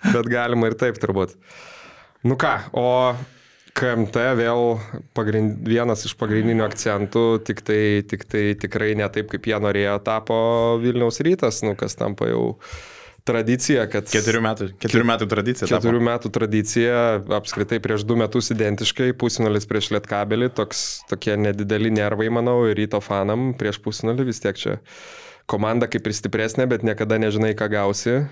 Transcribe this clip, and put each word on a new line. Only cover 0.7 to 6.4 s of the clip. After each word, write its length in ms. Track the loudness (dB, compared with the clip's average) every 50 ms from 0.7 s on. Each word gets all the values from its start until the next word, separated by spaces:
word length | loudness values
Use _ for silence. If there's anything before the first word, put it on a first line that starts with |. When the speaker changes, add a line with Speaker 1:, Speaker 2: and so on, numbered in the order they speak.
Speaker 1:
ir 40 | 0
taip 240 | 0 0 -2 0 -2
turbūt. 380 | -2 -2 0 0 -2 -2 -4 -14 _ -20 -20 -20 -20 -20 -20 -20 -20 -20 -20 -20 -20 -20 _ _
Nu 140 | 0 0 0
ką, 220 | 2 2 0 0 -2 -4 -6
o 180 | -4 -2 0 2 4 4 2 2 0 -2 -8 -14 -18 -20 _ -20 _ _ _ -10
K 200 | _ -2 0 0
M 160 | 2 0 0
T 160 | 0 0 0 0 2 2
vėl 420 | 2 2 2 2 2 2 2 0 -2 -4 -10 -12 -14 -14 -8
pagrind-, 520 | _ -4 -2 0 2 2 2 0 -2 -2 -2
vienas 400 | 0 2 2 2 2 0 -2 -4
iš 100 | -10 -6
pagrindinių 500 | _ -2 0 0 2